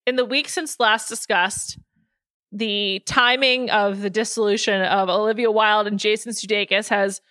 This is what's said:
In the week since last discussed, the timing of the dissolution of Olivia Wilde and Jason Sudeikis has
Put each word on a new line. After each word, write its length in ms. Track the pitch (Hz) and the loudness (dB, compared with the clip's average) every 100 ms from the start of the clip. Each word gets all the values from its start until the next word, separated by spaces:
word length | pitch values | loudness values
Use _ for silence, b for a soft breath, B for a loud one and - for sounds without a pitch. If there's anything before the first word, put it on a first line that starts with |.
| - | -4
In 100 | 254 | -2
the 80 | |
week 240 | 240 277 294 | 0 -2 -2
since 300 | - 320 - | -6 -8 0
last 300 | 226 220 - | 2 2 -2
discussed, 720 | 226 - 196 185 - - - - _ _ _ _ _ _ | -10 -2 0 0 -2 -10 -12 -20 _ _ _ _ _ _
the 500 | 202 220 202 202 190 - | -6 -4 -2 -2 -4 -2
timing 640 | 262 240 254 269 254 247 | 2 2 4 2 0 0
of 300 | 214 202 196 | 0 0 0
the 80 | 202 | -4
dissolution 720 | 214 220 - 208 214 - 196 | -2 -4 0 0 2 0 0
of 260 | 185 196 185 | 2 2 2
Olivia 420 | 185 214 220 233 | 2 0 2 2
Wilde 360 | 214 214 208 208 | 4 4 4 2
and 120 | 196 | 0
Jason 340 | 214 214 233 | 0 -2 -4
Sudeikis 560 | 220 190 208 202 190 220 | -10 -2 -2 0 0 0
has 340 | 202 196 190 - | 0 0 -2 -14